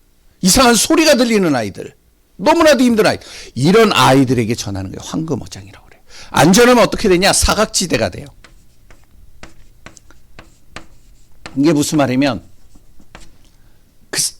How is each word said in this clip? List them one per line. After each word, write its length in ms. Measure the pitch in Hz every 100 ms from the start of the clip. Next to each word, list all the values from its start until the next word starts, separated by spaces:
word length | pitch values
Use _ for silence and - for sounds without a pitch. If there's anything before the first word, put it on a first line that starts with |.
| _ _ _ -
이상한 340 | 185 - 247
소리가 420 | 233 - 320 311 262
들리는 380 | 240 220 180
아이들. 400 | 135 107 - - _ _ _ _ -
너무나도 480 | 185 330 320 262
힘든 220 | 254 220 175
아이들. 200 | 120 - - -
이런 380 | - 143 208 220
아이들에게 640 | 107 131 135 127 123 107
전하는 360 | 120 - 98 95
게 60 | -
황금어장이라고 880 | - 170 160 135 - - 95 - _
그래요. 160 | _ _ - -
안 240 | - 147
전하면 320 | 202 240 247
어떻게 240 | 190 - 220
되냐? 240 | 180 190
사각지대가 800 | 151 - 202 214 - 185 - -
돼요. 160 | 117 139 - - _ - _ - - - - - - - - - _ - - - - - - - _ - - - - - - - - - 131
이게 160 | 147
무슨 240 | 151 147 156
말이면 440 | 131 127 143 107 - - - - - - - - - - - _ - - _ _ -
그 100 | - -